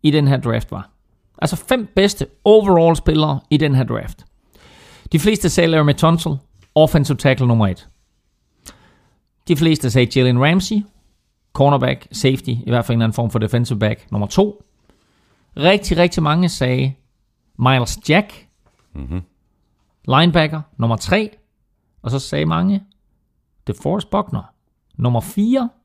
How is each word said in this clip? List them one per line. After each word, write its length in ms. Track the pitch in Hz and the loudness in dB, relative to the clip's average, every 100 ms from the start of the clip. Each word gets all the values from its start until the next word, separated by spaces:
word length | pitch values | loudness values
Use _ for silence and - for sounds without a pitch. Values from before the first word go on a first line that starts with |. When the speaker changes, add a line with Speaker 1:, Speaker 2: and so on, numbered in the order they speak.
Speaker 1:
i 80 | 151 | 2
den 160 | 151 139 | 4 2
her 100 | 135 | 2
draft 340 | 120 113 - | 0 -4 -4
var. 180 | 95 - _ _ _ _ - | -12 -14 _ _ _ _ -6
Altså 180 | - 175 | -6 -6
fem 320 | - 254 214 - | -2 -4 -2 0
bedste 320 | 202 - 180 _ | 0 -2 -10 _
overall-spillere 960 | 208 220 202 175 165 160 - 156 156 139 _ | 4 4 6 4 4 2 0 0 0 -4 _
i 80 | 147 | 0
den 180 | 151 131 | 2 0
her 80 | |
draft. 420 | 120 113 - - - _ _ _ - - - - - | 0 -6 -8 -16 -20 _ _ _ -20 -20 -20 -20 -2
De 80 | 165 | 0
fleste 300 | 185 214 175 | 2 0 0
sagde 200 | - 165 | 0 2
Laremy 240 | 160 147 | 2 2
Tunsil, 380 | 139 160 170 165 135 _ _ _ 151 | 2 2 2 -2 -8 _ _ _ 2
offensive 420 | 156 160 139 143 | 4 2 0 0
tackle 300 | 143 131 127 | 0 2 2
nummer 200 | 117 101 | 2 0
et. 200 | 90 - _ _ _ _ _ _ _ - - _ _ _ _ _ _ - | -2 -12 _ _ _ _ _ _ _ -20 -20 _ _ _ _ _ _ -2
De 80 | 151 | 0
fleste 360 | 165 156 127 | 2 0 0
sagde 280 | 127 120 131 | 2 2 2
Jalen 240 | 127 123 143 | 2 2 2
Ramsey, 300 | 185 185 214 208 _ _ _ _ _ _ | 2 0 -4 -4 _ _ _ _ _ _
cornerback, 540 | - 139 139 127 131 - | 0 2 2 0 -4 -10
safety, 380 | - 135 131 - | -2 0 0 -4
i 140 | 120 - | -8 -2
hvert 180 | 120 117 | -2 0
fald 100 | 117 | 0
en 40 | |
eller 60 | 113 | 0
anden 100 | 110 | -2
form 140 | 117 | -4
for 80 | 117 | -2
defensive 400 | 107 120 120 107 | -2 -2 -2 -2
back, 280 | 107 113 _ | -2 -4 _
nummer 160 | 104 101 | -6 -2
to. 360 | - 208 202 _ _ _ _ _ _ _ _ _ - | 0 0 -4 _ _ _ _ _ _ _ _ _ -2
Rigtig, 400 | 156 202 202 170 | 2 2 0 0
rigtig 260 | 175 - | 0 0
mange 260 | 151 160 180 | 0 0 0
sagde 440 | - 127 127 135 135 _ _ _ _ _ - | -2 -2 0 -2 -6 _ _ _ _ _ -2
Miles 400 | 120 131 120 - - | 0 0 -2 -8 0
Jack, 360 | 165 208 - _ _ _ _ _ | 0 0 -14 _ _ _ _ _
Speaker 2:
Mhm. 280 | 73 64 85 87 _ _ _ _ _ _ _ - | -16 -10 -10 -10 _ _ _ _ _ _ _ -2
Speaker 1:
linebacker, 540 | 131 175 165 156 156 151 - | 0 2 2 -2 -4 -14 -6
nummer 180 | 117 113 | -4 -4
tre. 340 | - 190 214 _ _ _ _ _ _ _ | -2 -2 -2 _ _ _ _ _ _ _
Og 80 | 113 | -8
så 80 | 135 | -8
sagde 260 | - 147 156 | -6 -4 -2
mange 380 | 165 185 196 - _ _ _ _ _ _ _ - | -2 -2 -2 -6 _ _ _ _ _ _ _ -12
DeForest 420 | 101 143 196 - | -8 -4 -6 -4
Buckner, 320 | 196 - 123 - _ _ _ _ - | -6 -4 -10 -12 _ _ _ _ -6
nummer 220 | 123 120 | -2 -2
fire. 480 | - - 214 269 240 _ | -4 -4 0 0 -2 _